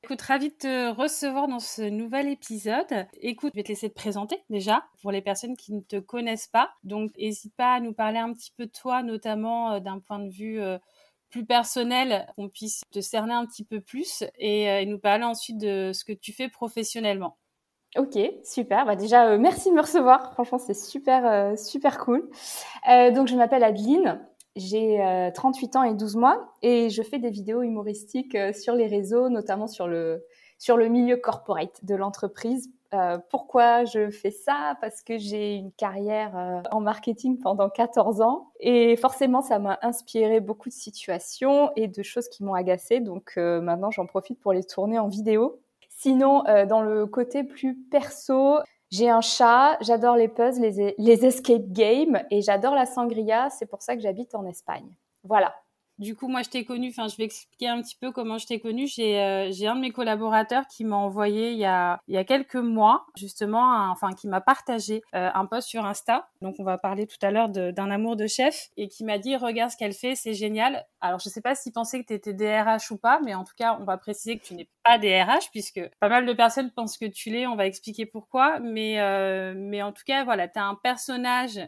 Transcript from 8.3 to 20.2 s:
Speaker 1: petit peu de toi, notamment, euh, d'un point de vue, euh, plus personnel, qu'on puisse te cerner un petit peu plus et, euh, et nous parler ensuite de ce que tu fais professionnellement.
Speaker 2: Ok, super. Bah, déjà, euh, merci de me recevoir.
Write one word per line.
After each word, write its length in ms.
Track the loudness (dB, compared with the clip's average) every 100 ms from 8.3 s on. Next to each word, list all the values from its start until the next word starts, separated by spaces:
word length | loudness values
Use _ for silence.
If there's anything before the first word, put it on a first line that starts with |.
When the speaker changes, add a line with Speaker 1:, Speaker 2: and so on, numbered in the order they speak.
Speaker 1:
petit 180 | -8 -16 _
peu 80 | -14
de 60 |
toi, 320 | -10 -4 -4
notamment, 720 | -4 -8 -6 -4 -4 -4 -2
euh, 40 | -4
d'un 220 | -6 -12
point 180 | _ -12
de 100 | -12
vue, 320 | -12 -10 -6
euh, 160 | -6 -8 _ _ _ _ _
plus 140 | -12
personnel, 840 | 0 0 2 -2 -2 0 0 -2 -4
qu'on 140 | -14 -14
puisse 320 | -12 -10 -10 -8
te 100 | -10
cerner 320 | -4 -4 -2
un 140 | -2 -4
petit 160 | -10
peu 180 | -12 -12
plus 440 | -10 -10 -8 -8 -10 _
et, 280 | -2 0 0
euh, 120 | 0
et 60 | -2
nous 120 | -2
parler 240 | 0 2
ensuite 360 | 0 -4 -8 -6
de 340 | -4 -2 -4
ce 100 | -6
que 80 | -10
tu 200 | -12 -12
fais 160 | -10 -10
professionnellement. 880 | -8 -8 -6 -6 -4 -2 -2 -6 _ _ _ _ _ _ -4
Speaker 2:
Ok, 220 | -2 0 -2 -2
super. 420 | -10 -8 0 0 2
Bah, 100 | 0
déjà, 320 | 6 8 8
euh, 100 | 6
merci 320 | 4 4 4
de 60 | 4
me 60 |
recevoir. 500 | 4 4 8 6